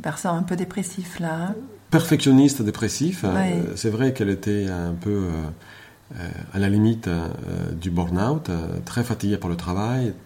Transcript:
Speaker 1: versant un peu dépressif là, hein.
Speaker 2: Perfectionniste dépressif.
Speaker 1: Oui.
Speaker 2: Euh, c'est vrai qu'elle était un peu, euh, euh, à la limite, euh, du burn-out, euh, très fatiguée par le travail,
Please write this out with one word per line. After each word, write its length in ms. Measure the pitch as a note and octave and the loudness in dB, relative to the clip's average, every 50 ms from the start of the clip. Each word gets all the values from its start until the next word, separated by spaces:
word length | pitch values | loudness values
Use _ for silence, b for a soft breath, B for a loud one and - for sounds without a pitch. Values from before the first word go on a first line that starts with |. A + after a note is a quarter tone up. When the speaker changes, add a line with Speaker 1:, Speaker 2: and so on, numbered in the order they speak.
| - | -6
Speaker 1:
versant 340 | D#3+ D3+ - - F#3+ E3+ | -6 -6 -4 -2 -2 0
un 60 | E3 F3 | 0 0
peu 140 | F3 F#3 | -2 -2
dépressif 640 | F3 F#3 F3+ - G3+ F#3 - - - F3+ - - - | -2 -2 -4 -4 -6 -6 -4 -6 -8 -10 -8 -8 -6
là, 300 | E3+ E3 D#3+ E3 E3+ F#3+ | -4 -4 -2 -2 -2 -4
hein. 40 | A3 - - - - - - - | -4 -6 -8 -12 -16 -20 -2 0
Speaker 2:
Perfectionniste 720 | - D#3+ E3 - D#3 - - C#3+ C3 C3 C#3 C#3 C#3 - A2 | 2 2 4 4 2 4 6 8 8 8 8 8 6 2 0
dépressif. 580 | G#2 - - A2+ G2+ - - C3+ F3 F#3+ - - | -2 0 0 -2 -2 0 0 0 0 0 0 0
Speaker 1:
Oui. 80 | G2 | 2
Speaker 2:
Euh, 460 | F2+ F#2+ F#3+ - - F2 E2+ - F#2+ | 2 2 2 2 0 0 -2 -2 -4
c'est 140 | F#2+ - A2+ | -2 -2 0
vrai 220 | G#2 A2 C3+ C3 B2+ | 0 2 2 2 2
qu'elle 160 | - A2 G2 | 2 0 0
était 380 | G2 F2+ - G#2 G#2 G#2 G2+ F#2+ | 0 0 0 0 0 0 0 0
un 240 | F#2 F2 F2 E2+ E2+ | -2 -2 -2 -2 -4
peu, 180 | E2+ - G2+ | -2 -2 0
euh, 200 | G#2 G2+ F#2+ F2 E2 D#2+ D#2 D2+ D#2 E2 B B B B B B B B - - - - | 0 0 0 0 -2 -2 -4 -6 -8 -10 B B B B B B B B -20 -18 -14 -12
euh, 100 | F2 F2 E2 E2+ E2 F2+ - | -12 -10 -10 -10 -12 -6 -2
à 60 | F#2+ | 0
la 100 | G2 G2 | 2 4
limite, 380 | G2+ G#2+ G#2+ A2+ A2+ A2+ - | 4 6 6 4 4 2 0
euh, 220 | F#2+ E2+ E2+ E2 E2+ F2 - E2 E2+ F2 E2+ E2+ E2+ E2+ E2+ | -2 -2 0 -2 -4 -6 -6 -6 -6 -4 -4 -4 -4 -4 -4
du 100 | E2+ F2+ | -4 -2
burn-out, 600 | E2+ F2 F2 E2+ F2 F2+ G2+ B2 D3+ D#3 - - | 0 0 0 0 0 0 2 0 0 -2 -2 -4
euh, 160 | F2 E2+ E2 F2 E2+ F2 F2 | -4 -4 -4 -4 -6 -6 -8
très 200 | - - A#2+ A#2+ | -4 -4 -4 -2
fatiguée 320 | - A2 - - G2+ G#2 | -2 -2 -2 0 0 0
par 120 | F#2+ - E2+ | 0 0 -2
le 80 | F2 | -4
travail, 560 | E2+ - F2+ F2 G2 G#2 A2+ B2+ C3 B2+ G#2+ F#2 - - | -4 -4 -4 -2 -2 -2 0 0 0 0 -2 -4 -6 -12